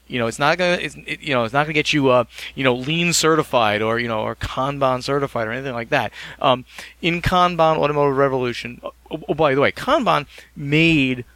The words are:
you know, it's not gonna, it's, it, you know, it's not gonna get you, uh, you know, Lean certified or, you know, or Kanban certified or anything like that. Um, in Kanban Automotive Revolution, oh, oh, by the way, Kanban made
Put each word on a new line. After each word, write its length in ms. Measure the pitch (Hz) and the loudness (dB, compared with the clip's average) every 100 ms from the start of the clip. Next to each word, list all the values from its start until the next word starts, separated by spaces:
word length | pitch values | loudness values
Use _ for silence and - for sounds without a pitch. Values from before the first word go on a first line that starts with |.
| _ | _
you 120 | 127 | -4
know, 80 | 117 | -4
it's 100 | 113 | 0
not 220 | 143 175 | 0 2
gonna, 180 | 180 175 | 0 0
it's, 160 | 143 143 147 | -4 -10 -10
it, 140 | 151 | -8
you 120 | 151 | -2
know, 100 | 127 | 0
it's 100 | 113 | 0
not 100 | 139 | 0
gonna 100 | 151 | 0
get 180 | 151 143 | 0 0
you, 180 | 151 135 | 2 4
uh, 160 | 123 113 - - | 4 2 -8 -14
you 100 | - | -2
know, 120 | 135 123 | 0 0
Lean 380 | 127 165 175 | -2 -2 0
certified 680 | 160 160 160 135 127 107 104 | 2 2 2 2 2 2 2
or, 180 | 110 117 | 0 -2
you 80 | 120 | -2
know, 140 | 110 | -4
or 140 | 113 113 | -4 -6
Kanban 680 | - - 135 139 135 127 | -6 -4 -4 0 0 0
certified 460 | 123 143 139 120 110 | -2 -2 -2 -4 -6
or 40 | |
anything 220 | 123 139 | -6 -8
like 160 | 120 117 | -8 -2
that. 220 | 143 107 - - - | -2 -2 -8 -16 -2
Um, 260 | 139 127 - - - - | 0 0 -4 -18 -20 -6
in 200 | 170 170 | -4 -2
Kanban 560 | - 180 180 170 160 160 | 0 2 2 4 2 2
Automotive 380 | 147 147 143 135 | 0 2 2 2
Revolution, 640 | 139 131 123 117 120 - | 2 2 -2 -6 -10 -12
oh, 100 | - - - 160 - | -12 -14 -12 -10 -4
oh, 60 | |
by 220 | 156 151 135 | 0 2 4
the 60 | |
way, 100 | 117 | 2
Kanban 560 | - - 311 202 151 143 - - - | 0 0 2 2 0 -2 -14 -20 -10
made 680 | 143 151 165 160 131 127 117 | 0 2 4 4 2 -2 -8